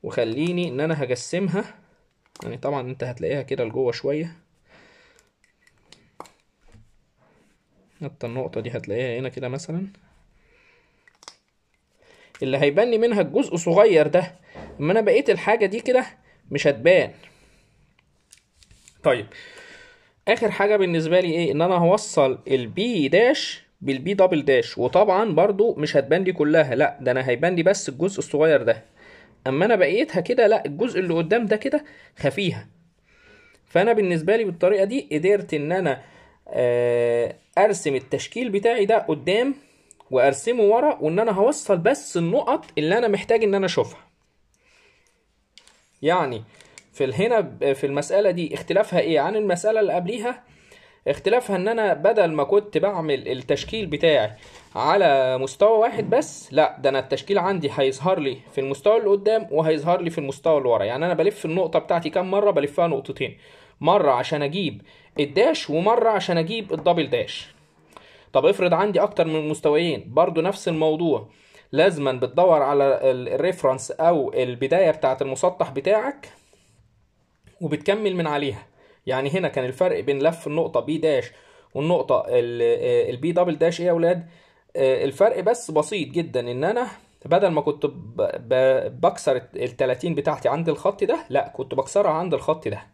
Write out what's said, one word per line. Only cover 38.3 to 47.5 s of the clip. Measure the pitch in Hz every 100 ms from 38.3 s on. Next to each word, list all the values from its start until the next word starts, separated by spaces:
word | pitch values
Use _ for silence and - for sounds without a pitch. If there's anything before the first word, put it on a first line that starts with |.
| 220 254
بتاعي | 196 202 240 196
ده | 220
قدام | - 147 147 208 254 277 _ _ _ _ _
وارسمه | 131 131 135 - 240
ورا، | 202 226 302 269
وان | 151 170
انا | 226
هوصل | 190 220 294 - 185
بس | 185 277 - 180
النقط | 170 226 214 302 - -
اللي | 151 208
انا | 240
محتاج | 196 - 226
ان | 220
انا | 196 185
اشوفها. | 156 113 - _ _ _ _ _ _ _ _ _ _ _ _ _ _ _ - _ _ _ _
يعني | 143 180 147 113 110 _ - - _
في | -
ال-، | 135
هنا | 123 214 233
ب-، | 160